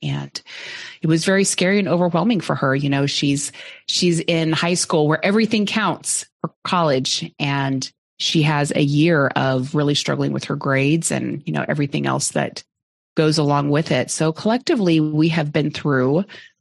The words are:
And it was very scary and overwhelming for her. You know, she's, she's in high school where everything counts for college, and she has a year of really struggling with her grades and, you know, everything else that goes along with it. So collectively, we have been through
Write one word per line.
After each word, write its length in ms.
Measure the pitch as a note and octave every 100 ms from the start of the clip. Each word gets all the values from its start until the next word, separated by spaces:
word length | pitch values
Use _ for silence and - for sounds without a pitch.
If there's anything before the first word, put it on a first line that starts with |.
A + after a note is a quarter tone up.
And 360 | C#3+ C#3+ C#3 - - - - - - -
it 60 | D#3+
was 180 | D#3+ F#3+
very 200 | G3 F#3+
scary 340 | - F3+ G3+
and 80 | E3+
overwhelming 540 | F3 F3 E3+ G#3+ G3
for 120 | -
her. 220 | C#3+ C#3 C3+
You 140 | C#3+
know, 160 | C#3 C#3
she's, 440 | - C#3+ C#3+ - - - - -
she's 320 | - F3+ E3
in 320 | - E3 D#3+
high 240 | D#3 F3 F3
school 320 | - D#3+ D3+
where 180 | D#3 G3
everything 400 | A3 A3 A3 G3+
counts 640 | A3 G3 - - - - _
for 100 | - _
college, 680 | - F#3 D#3+ C3+ C#3 - E3 -
and 520 | C#3+ C#3 C#3 C3 - - _ -
she 260 | - E3
has 280 | D3+ D3 C#3+
a 80 | -
year 460 | C#3+ D3 E3 D#3 C3+ C3+
of 400 | C3+ C3 C3+ D3+
really 180 | D3
struggling 380 | C#3 - C#3 C#3+
with 140 | C3+ -
her 100 | C#3+
grades 560 | C#3 C3+ C#3 E3 -
and, 320 | C3 B2 C#3+ -
you 60 |
know, 140 | D3 -
everything 400 | D3+ C#3+ D3 C#3
else 220 | C3+ -
that 340 | D3+ C#3 - - _ _ _ _ -
goes 200 | D#3 D#3
along 320 | C#3+ C#3+ C#3+
with 220 | D3 D#3+
it. 180 | B2+ -
So 220 | - D#3+
collectively, 680 | - G#3+ B3 D#4 C4+ F3+ D#3+
we 260 | D#3 D3+ E3
have 240 | D#3+ D3
been 180 | D3+ D3
through 540 | - D3 C3 B2+ D#3+ G3+ - - _